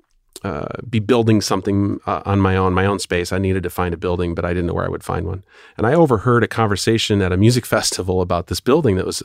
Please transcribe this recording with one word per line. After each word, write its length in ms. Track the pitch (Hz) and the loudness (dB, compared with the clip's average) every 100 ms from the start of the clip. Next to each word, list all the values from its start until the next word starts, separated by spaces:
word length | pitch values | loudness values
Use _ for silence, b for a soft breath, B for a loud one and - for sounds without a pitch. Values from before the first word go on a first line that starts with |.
| _ _ _ - | _ _ _ -12
uh, 380 | 98 73 - - 127 | -8 -8 -8 -10 -4
be 100 | 110 | -2
building 400 | 101 120 110 107 | 2 2 4 2
something, 600 | - 98 101 101 101 98 - | 2 -2 0 0 0 -2 -4
uh, 160 | 90 98 | -4 0
on 140 | 101 | 2
my 160 | 95 95 | 2 2
own, 160 | 95 | 2
my 140 | 92 98 | 2 0
own 100 | 98 | 0
space, 340 | - 87 87 | -2 -4 -2
I 60 | 92 | -2
needed 240 | 95 95 | 0 -2
to 80 | 87 | -4
find 240 | - 90 | -4 -4
a 40 | 85 | -2
building, 360 | 90 87 87 | -4 -2 -2
but 100 | 85 | -2
I 120 | 87 90 | -4 -2
didn't 100 | 85 | -2
know 80 | |
where 120 | 87 90 | -2 -4
I 40 | |
would 140 | 85 | -6
find 240 | - 87 87 | -6 -6 -6
one. 160 | 92 - b b b | -8 -12 b b b
And 80 | 135 | 2
I 80 | |
overheard 500 | 165 160 113 120 120 | 4 4 4 2 2
a 40 | 104 | 2
conversation 720 | - 110 98 - 113 - 104 | 0 0 0 0 0 2 0
at 100 | 92 | 2
a 60 | 90 | 4
music 280 | 110 123 - | 4 4 0
<laughs> 100 | 113 | -2
festival 440 | - - 92 92 | -2 -4 -2 -2
about 260 | 90 87 - | 0 -2 -4
this 120 | 87 | -4
building 360 | - 151 143 92 | 2 2 2 0
that 100 | 90 | -2
was 160 | 85 | -8